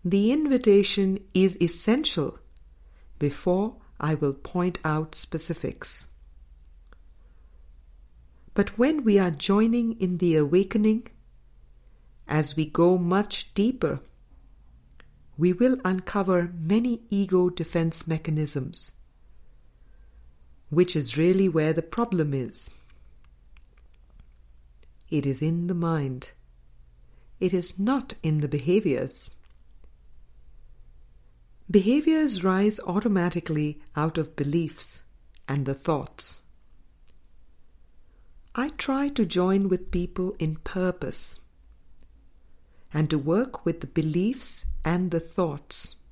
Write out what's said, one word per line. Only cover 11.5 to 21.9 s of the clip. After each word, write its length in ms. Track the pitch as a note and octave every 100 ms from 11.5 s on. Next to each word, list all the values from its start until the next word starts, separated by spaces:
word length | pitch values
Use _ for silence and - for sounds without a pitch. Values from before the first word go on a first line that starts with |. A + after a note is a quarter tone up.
| - - - - - - - -
as 280 | D3+ D3+ D#3
we 100 | D3+
go 320 | D#3+ F3 F3+
much 560 | F3 F#3+ G#3 - -
deeper, 460 | - A3 C4 D3+ C#3 - - - - - - - - _ - - - - -
we 180 | F3
will 260 | F3+ B3 B3+ F#3
uncover 640 | F#3 - G3+ F#3 F3+ F3
many 480 | F3 D#3+ G#3+ B3 A#3 -
ego 400 | G3 F#3+ F3+ F3+
defense 580 | F3 D#3+ E3+ E3 - -
mechanisms, 840 | D#3+ - D#3 D3+ C#3 B2+ - - - - _ - - - - - _ - - - - - - - - -
which 260 | D3 F3+
is 220 | D#3 A#2+ A#2+
really 320 | E3+ F#3 F#3+
where 240 | D#3+ D#3
the 80 | D#3+
problem 540 | -